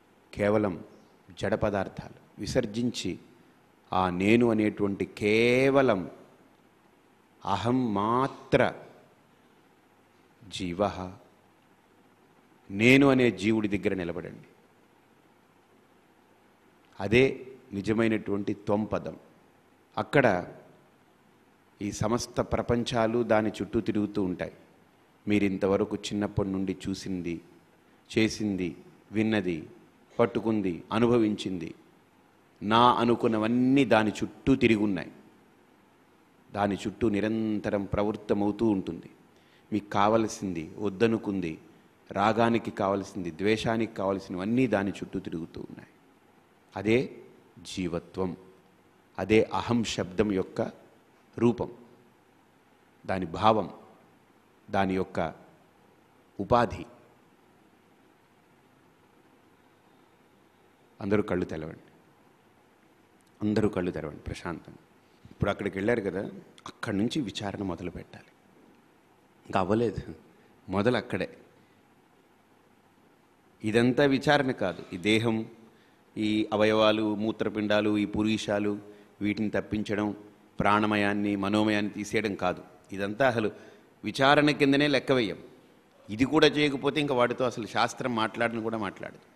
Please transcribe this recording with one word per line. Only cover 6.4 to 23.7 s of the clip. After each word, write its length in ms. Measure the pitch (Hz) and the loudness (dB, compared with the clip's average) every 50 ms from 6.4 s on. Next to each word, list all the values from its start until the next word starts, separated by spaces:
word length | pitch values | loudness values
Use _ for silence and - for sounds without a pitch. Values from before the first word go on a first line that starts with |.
| _ _ _ _ _ _ _ _ _ _ _ _ _ _ _ _ _ _ _ _ - | _ _ _ _ _ _ _ _ _ _ _ _ _ _ _ _ _ _ _ _ -6
అహం 480 | - 98 95 101 117 127 131 127 117 101 | -4 -4 -2 0 0 0 0 0 -2 -2
మాత్ర 800 | 98 101 110 120 127 135 135 - - - - - 135 120 90 - - - - - - - _ _ _ _ _ _ _ _ _ _ _ _ _ _ _ _ _ _ _ _ _ _ _ _ _ _ _ - 95 | -2 0 0 0 0 0 -2 -6 -10 -4 0 2 2 2 2 -2 -6 -14 -20 -20 -20 -20 _ _ _ _ _ _ _ _ _ _ _ _ _ _ _ _ _ _ _ _ _ _ _ _ _ _ _ -20 -16
జీవః, 600 | 87 - 98 87 85 90 104 98 85 90 92 92 95 - - _ _ _ _ _ _ _ _ _ _ _ _ _ _ _ _ _ _ _ _ _ _ _ _ _ _ _ _ - | -12 -8 -8 -6 -2 -2 -2 -2 -2 -6 -10 -12 -14 -16 -20 _ _ _ _ _ _ _ _ _ _ _ _ _ _ _ _ _ _ _ _ _ _ _ _ _ _ _ _ -8
నేను 360 | 98 98 113 123 131 139 139 | 0 4 6 8 8 8 8
అనే 240 | 139 131 127 123 120 | 6 6 6 4 2
జీవుడి 360 | 98 - 101 110 113 110 107 | 2 2 0 0 2 2 0
దగ్గర 260 | 101 101 95 90 101 95 | -2 -2 -2 -2 -2 -2
నిలబడండి. 540 | 95 87 87 82 85 82 92 87 87 - - - _ _ _ _ _ _ _ _ _ _ _ _ _ _ _ _ _ _ _ _ _ _ _ _ _ _ _ _ _ _ _ _ _ _ _ _ _ _ _ _ _ _ _ _ _ _ _ - - | -2 -4 -6 -6 -8 -10 -12 -14 -18 -20 -20 -20 _ _ _ _ _ _ _ _ _ _ _ _ _ _ _ _ _ _ _ _ _ _ _ _ _ _ _ _ _ _ _ _ _ _ _ _ _ _ _ _ _ _ _ _ _ _ _ -10 -8
అదే 480 | 98 101 110 123 135 135 - - - - - - - - 98 | -2 2 4 4 4 4 2 -4 -12 -16 -20 -20 -16 -12 -10
నిజమైనటువంటి 800 | 98 92 107 110 107 113 113 110 104 - - 101 101 101 101 104 | -6 -2 -2 0 0 2 0 0 -2 -2 -4 -6 -4 -4 -6 -8
త్వం 320 | - - - 104 104 107 | -6 -2 -2 0 0 0
పదం. 300 | 98 101 87 80 80 80 - - - _ _ _ _ _ _ _ _ _ _ _ _ _ | -2 -4 -6 -6 -8 -12 -14 -18 -20 _ _ _ _ _ _ _ _ _ _ _ _ _
అక్కడ 500 | - - - - 147 127 117 95 90 87 - - - - - - _ _ _ _ _ _ _ _ _ _ _ _ _ _ _ _ _ _ _ _ - | -8 -4 0 2 4 4 4 4 2 -2 -6 -12 -18 -20 -20 -20 _ _ _ _ _ _ _ _ _ _ _ _ _ _ _ _ _ _ _ _ -8
ఈ 100 | 101 104 | -8 -6
సమస్త 500 | 95 - 110 107 117 120 - - - - | -4 -2 0 0 0 0 -2 -4 -4 -4
ప్రపంచాలు 840 | 113 - - - 104 - 120 120 117 - 127 117 113 113 113 120 120 | -2 0 -2 -2 0 0 0 0 0 -2 0 0 0 2 0 0 2
దాని 260 | 107 110 107 110 107 | 4 4 4 2 0
చుట్టూ 320 | 95 - 101 92 | -2 -4 -6 -4